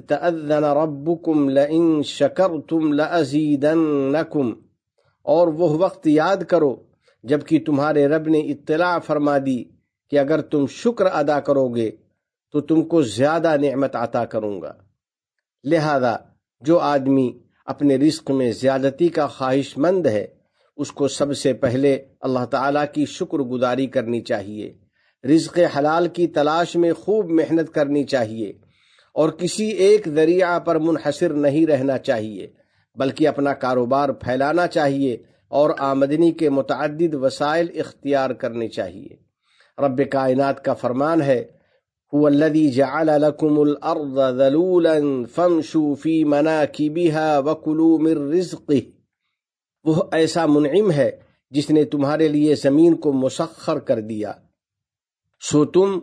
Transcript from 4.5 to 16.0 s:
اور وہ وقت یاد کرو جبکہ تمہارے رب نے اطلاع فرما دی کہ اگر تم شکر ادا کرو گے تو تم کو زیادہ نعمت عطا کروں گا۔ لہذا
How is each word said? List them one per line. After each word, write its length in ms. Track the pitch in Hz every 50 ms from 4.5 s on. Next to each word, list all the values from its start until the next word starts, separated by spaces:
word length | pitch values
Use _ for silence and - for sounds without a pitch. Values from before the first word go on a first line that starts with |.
| 104 - - _ _ _ _ _ _ _ _ _ _ _ -
اور 240 | 131 147 165 175 170
وہ 300 | 151 156 180 160 147 160
وقت 300 | 190 185 - - - 156
یاد 300 | 147 156 156 180 196 185
کرو 380 | 175 - 185 165 156 139 117 - - _ _ _ _ _ _ _ -
جبکہ 400 | 110 143 143 131 - 160 151 160
تمہارے 420 | 160 147 135 143 151 151 147 143 139
رب 200 | 156 160 156 156
نے 120 | 160 151
اطلاع 600 | 156 139 143 - - - 151 160 175 180 170 165
فرما 380 | - - 151 151 147 147 143 139 135
دی 180 | 135 131 120 110 - _ _ _ _ _ _ _ -
کہ 100 | 143 143
اگر 220 | 139 139 156 151
تم 240 | 151 - - 147 139 127
شکر 380 | - - - 240 233 233 196
ادا 340 | 180 - 151 147 147 147 143
کرو 300 | 135 143 143 139 135 127
گے 220 | 117 117 113 107 - - _ _ _ _ _ _ _ _ _ _
تو 100 | - 147
تم 200 | 147 - 160 160
کو 200 | 151 160 170 165
زیادہ 540 | 143 113 98 110 131 147 160 170 160 165 156 139
نعمت 340 | 143 139 123 135 139 131 -
عطا 300 | 117 120 117 - 123 113
کروں 360 | 110 - 113 104 104 101 92
گا۔ 120 | 78 73 - _ _ _ _ _ _ _ _ _ _ _ _ _ _ _ _ _ -
لہذا 520 | 135 160 165 147 156 147 135